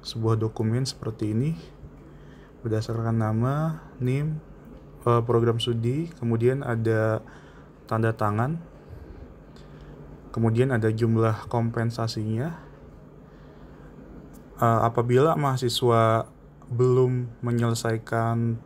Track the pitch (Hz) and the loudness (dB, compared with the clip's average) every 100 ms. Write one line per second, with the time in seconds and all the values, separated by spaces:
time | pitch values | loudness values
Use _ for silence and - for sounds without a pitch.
0 | - 113 113 110 110 113 110 117 131 - | -10 -2 2 2 0 0 0 0 -2 -6
1 | - 110 107 107 143 165 - - - - | -10 -6 -2 0 -2 -4 -10 -20 -20 -20
2 | - - - - - - 117 107 110 113 | -20 -20 -20 -20 -20 -10 -4 -2 -2 -4
3 | 113 113 110 110 123 143 160 156 - - | 0 0 2 2 0 0 -2 -4 -12 -4
4 | 123 131 151 156 - - - - - - | -2 0 -2 -4 -10 -20 -18 -20 -20 -4
5 | - 120 117 117 117 113 120 117 117 135 | 2 2 4 4 4 0 0 0 0 -2
6 | 170 - 117 117 120 135 139 117 113 110 | -4 -6 -2 2 2 0 -2 -2 2 2
7 | 110 110 - - - - - - - 113 | 2 0 -4 -20 -20 -20 -20 -20 -6 0
8 | 113 113 107 104 123 170 - - - - | 0 0 0 0 -2 -4 -10 -20 -20 -18
9 | - - - - - - - - - - | -16 -18 -18 -20 -20 -20 -20 -20 -18 -18
10 | - - - - 113 113 131 120 110 110 | -18 -20 -12 0 2 4 2 2 0 2
11 | 117 113 113 110 - 120 117 117 117 113 | 2 4 2 0 -2 -2 -2 -2 -4 -2
12 | 113 110 110 110 147 165 - - - - | -4 -4 -4 -4 -4 -8 -16 -20 -20 -20
13 | - - - - - - - - - - | -20 -20 -20 -20 -20 -20 -20 -20 -20 -20
14 | - - - - - - 117 113 117 117 | -20 -20 -20 -20 -20 0 2 4 2 0
15 | 120 123 151 160 143 131 123 - 123 113 | 2 4 4 2 0 0 -2 0 4 6
16 | 113 113 - - - - - 120 127 127 | 6 2 0 -12 -20 -20 -10 0 4 4
17 | 127 127 123 117 120 120 117 113 117 113 | 4 0 -4 -6 -2 0 0 0 -2 -4
18 | - 113 113 117 117 117 | -2 -2 0 0 0 -4